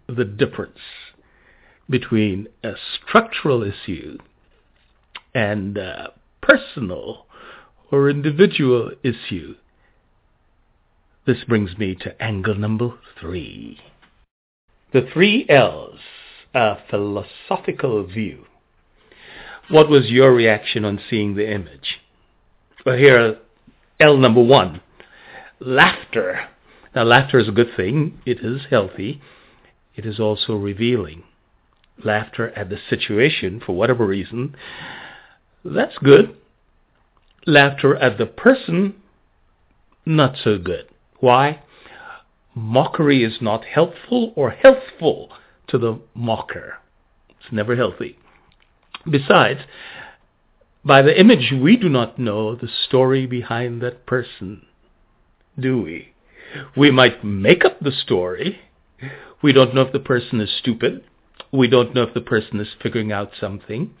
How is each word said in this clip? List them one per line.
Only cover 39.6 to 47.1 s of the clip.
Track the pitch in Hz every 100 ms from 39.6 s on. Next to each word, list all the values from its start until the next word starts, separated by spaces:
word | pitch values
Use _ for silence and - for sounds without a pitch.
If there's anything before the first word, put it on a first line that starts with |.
| _ _ _ _
not | - 156 131 139
so | 117 104
good. | 87 85 - _ _ _
Why? | 127 123 143 156 _ _ - - - - _ _ _
Mockery | 120 110 120 139 - 147 139
is | 113 110
not | 110 113
helpful | - 147 170 - - 247 226 -
or | 127
healthful | - 269 262 - - 156 - - - _ _ -
to | 131
the | 113 110 -
mocker. | 117 117 110 - - - - _ _ _